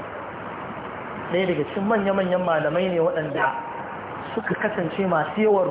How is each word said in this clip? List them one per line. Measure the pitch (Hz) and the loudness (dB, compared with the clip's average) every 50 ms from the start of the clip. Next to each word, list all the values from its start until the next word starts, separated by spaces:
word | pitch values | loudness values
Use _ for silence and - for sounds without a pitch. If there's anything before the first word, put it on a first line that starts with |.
| 110 - - - - - - - - - - - - - - - - - - - - - - - - | -8 -10 -10 -10 -10 -10 -10 -10 -10 -10 -10 -10 -10 -10 -10 -10 -10 -10 -10 -10 -10 -10 -10 -10 -6
Ɗaya | - 165 180 190 | -2 0 0 2
daga | 180 175 151 143 - | 2 2 0 0 -2
cikin | - 202 196 | -2 -2 0
manya-manyan | 208 226 214 196 196 190 196 190 180 180 180 | 2 2 2 2 2 2 2 2 2 2 2
malamai | 180 175 165 156 151 151 156 180 190 190 | 2 2 2 2 2 2 2 2 2 2
ne | 180 170 | 2 4
waɗanda | 160 175 - 160 156 151 139 - - - - - - - - - - - - - - - - - - - - | 2 2 2 0 -2 -2 0 0 0 0 0 -2 -6 -8 -8 -8 -8 -8 -10 -10 -10 -10 -10 -10 -8 -6 -6
suka | 226 - - 180 | -4 -2 -2 -2
kasance | - - 208 - 202 175 156 - - 196 185 | 0 0 -2 0 0 -2 -2 0 0 2 2
masu | 170 156 147 - - 214 | 4 2 2 2 2 4
yawan | 214 214 202 196 180 170 | 6 6 6 6 4 2